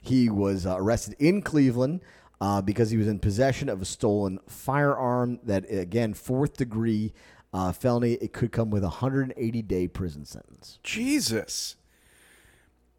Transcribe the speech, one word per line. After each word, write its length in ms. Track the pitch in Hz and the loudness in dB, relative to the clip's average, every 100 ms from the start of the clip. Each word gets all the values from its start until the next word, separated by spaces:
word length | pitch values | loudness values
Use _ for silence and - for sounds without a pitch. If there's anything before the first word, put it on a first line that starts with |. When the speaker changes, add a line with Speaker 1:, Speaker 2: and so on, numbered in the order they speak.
Speaker 1:
he 260 | - 131 120 | 0 4 4
was, 380 | 101 98 98 90 | 4 2 0 -2
uh, 100 | 90 | 0
arrested 400 | 101 117 - 101 | 0 0 -2 0
in 220 | 147 202 | 2 2
Cleveland, 600 | - 151 135 120 131 175 - - - _ | 0 2 4 4 0 -2 -8 -20 -20 _
uh, 180 | 98 101 | 0 0
because 300 | 98 104 110 | 0 2 2
he 80 | 113 | 2
was 100 | 107 | 0
in 100 | 104 | 0
possession 520 | 110 101 135 123 139 | 0 2 2 2 -2
of 100 | 98 | -4
a 60 | 95 | -6
stolen 520 | - 113 104 98 92 - | -2 0 2 0 -4 -10
firearm. 960 | - - 139 143 123 123 123 123 120 | -10 -2 2 2 2 0 2 0 -2
That, 220 | 117 98 95 | 0 0 0
again, 420 | 101 87 113 113 | -4 -2 0 0
fourth 460 | 101 - 127 147 - | -2 -2 0 0 -2
degree, 560 | 127 110 113 107 107 - - - _ | -4 0 0 0 -2 -6 -18 -20 _
uh, 180 | 95 92 | -4 -2
felony. 420 | 90 127 120 120 | 0 0 2 2
It 200 | 117 110 | 0 -4
could 180 | - 120 | -4 -2
come 160 | - 113 | 0 0
with 160 | 104 | 0
a 40 | 95 - | 0 -2
hundred 320 | 127 135 131 - | 0 0 -2 -2
eighty 240 | 117 117 | -2 -2
day 260 | 104 92 90 | -2 0 0
prison 380 | - 92 73 71 | -2 -6 -8 -14
sentence. 520 | - - - - - | -18 -20 -20 -20 -14
Speaker 2:
Jesus. 920 | - 214 254 294 147 110 - - - - _ _ _ _ _ - _ _ _ _ _ | -8 -4 0 0 2 -2 -4 -6 -8 -12 _ _ _ _ _ -20 _ _ _ _ _